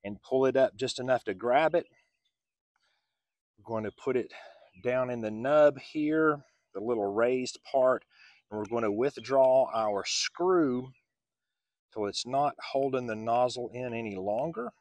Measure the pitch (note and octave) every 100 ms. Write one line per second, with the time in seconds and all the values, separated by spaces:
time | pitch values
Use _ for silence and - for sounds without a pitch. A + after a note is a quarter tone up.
0 | G2+ G#2 - C3 C3 C3 B2+ - C3 -
1 | B2+ B2+ - F#2 A#2 B2+ D#3 E3+ - _
2 | _ _ _ _ _ _ _ _ _ _
3 | _ _ _ _ _ _ G2+ A2+ G#2+ -
4 | - B2+ - - - - - - B2 B2+
5 | B2+ A#2+ A2 G#2+ B2+ D3+ D3 C3+ - D#3
6 | D3+ D#3 D#3 D3 - _ _ G2 A2 A#2
7 | G2 G2+ A#2+ B2+ B2+ - - C3+ B2+ A#2+
8 | _ _ - _ _ G#2+ G#2 A#2 A2 G#2
9 | C3+ - A#2 C3+ C3 C3 B2+ A2+ A2 G2+
10 | - - - - F3+ F3+ D3+ B2 C3 -
11 | _ _ _ _ _ _ _ _ _ -
12 | G2+ - A#2+ C3+ C#3+ - - C#3 C3+ C3
13 | A#2+ G#2+ A2 A#2+ B2+ A#2+ A#2+ A#2 B2+ A#2
14 | A2+ G2 F#2+ G#2+ D#3 E3 A#3+ _